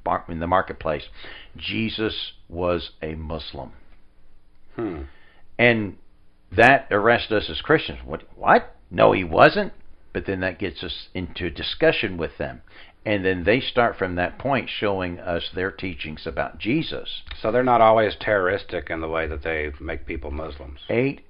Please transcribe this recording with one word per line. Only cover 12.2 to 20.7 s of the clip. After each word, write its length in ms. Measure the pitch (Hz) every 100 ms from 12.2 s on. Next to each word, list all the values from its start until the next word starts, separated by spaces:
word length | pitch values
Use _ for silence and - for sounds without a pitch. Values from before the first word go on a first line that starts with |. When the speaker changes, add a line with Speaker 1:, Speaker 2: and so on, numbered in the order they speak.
| 78 -
Speaker 1:
them. 220 | 71 64 - - - - -
And 180 | 104
then 200 | 92 92
they 160 | 85 127
start 340 | - - 107 -
from 200 | 92 90
that 240 | 87 -
point 280 | 131 131 -
showing 500 | - 104 95 90 87
us 300 | 90 85 -
their 180 | 90 95
teachings 540 | - 95 78 78 76 80
about 320 | 67 69 -
Jesus. 640 | 104 156 - - - - - -
Speaker 2:
So 120 | 110
they're 120 | 120
not 160 | 127 120
always 340 | 110 113 107 -
terroristic 680 | - 104 90 - - 87 80
in 120 | 82
the 60 | 80
way 200 | 80 80
that 160 | 76
they 280 | 82 78 76 71
make 260 | 78 80 -
people 240 | 80 73
Muslims. 480 | 73 80 71 67